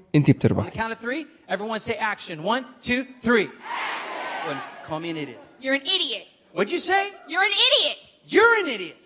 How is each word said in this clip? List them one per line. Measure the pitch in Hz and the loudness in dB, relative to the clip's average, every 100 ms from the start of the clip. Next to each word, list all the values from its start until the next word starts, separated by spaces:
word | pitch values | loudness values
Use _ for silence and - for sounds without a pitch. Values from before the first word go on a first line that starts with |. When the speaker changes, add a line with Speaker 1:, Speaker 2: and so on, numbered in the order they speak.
| - | 0
Speaker 1:
أنت | 151 143 | 4 4
بتربحي". | - 113 95 107 | 4 4 2 -2
Speaker 2:
On | |
the | 208 | -4
count | 226 | -6
of | 226 | -6
three, | 233 302 294 _ - | -6 -6 -8 _ -8
everyone | 190 214 220 - | -6 -4 -4 -4
say | |
action. | 220 214 196 - 160 | -4 -4 -4 -8 -6
One, | 180 262 254 - - | -2 -2 -4 -10 -2
two, | 247 262 - 226 | -2 -2 -4 2
three. | 233 151 | 4 2
Action. | - - - - - - - - - 165 139 - - - | -6 -10 -6 -6 -6 -8 -10 -8 -6 -6 -8 -10 -16 -10
Call | 156 | -8
me | 170 | -6
an | 160 | -6
idiot. | 135 110 - - | -8 -12 -20 -10
Speaker 3:
You're | 262 269 | -2 -2
an | 269 370 | 0 -2
idiot. | 294 202 - _ _ 160 | -2 -6 -12 _ _ -4
Speaker 2:
What'd | 208 | -2
you | 339 330 | -2 0
say? | 392 403 381 285 | 0 0 -8 -6
Speaker 3:
You're | 339 403 | 0 2
an | 392 508 | 4 4
idiot. | 523 294 - - _ - | 4 2 -4 -14 _ 2
Speaker 2:
You're | 381 453 440 | 6 6 6
an | 330 214 | 0 -4
idiot. | 165 - | -8 -12